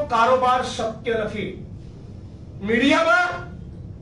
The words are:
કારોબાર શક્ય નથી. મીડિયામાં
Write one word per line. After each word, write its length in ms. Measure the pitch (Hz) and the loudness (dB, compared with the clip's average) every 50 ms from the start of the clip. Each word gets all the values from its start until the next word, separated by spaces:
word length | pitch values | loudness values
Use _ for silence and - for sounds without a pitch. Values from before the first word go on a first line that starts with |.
| 294 - | 2 2
કારોબાર 500 | 240 226 233 254 262 254 254 247 254 254 - | 4 4 6 6 6 6 6 4 4 2 0
શક્ય 520 | - - - 226 220 - - - 240 226 220 | -2 -4 -4 -4 -4 -6 -6 -4 -2 -2 -2
નથી. 260 | 208 208 202 208 190 190 190 - - - - - - - - - - - - - - - - - - - - - 190 | -2 -4 -4 -6 -6 -8 -8 -10 -12 -14 -14 -14 -16 -16 -16 -16 -16 -16 -16 -16 -16 -16 -16 -16 -16 -16 -12 -6 -2
મીડિયામાં 680 | 208 226 247 269 294 311 320 330 330 339 349 359 359 - - - - - - - - - - - - - - | 0 2 4 6 6 6 6 6 6 6 4 4 2 -2 -6 -8 -10 -12 -14 -14 -14 -14 -14 -14 -14 -14 -14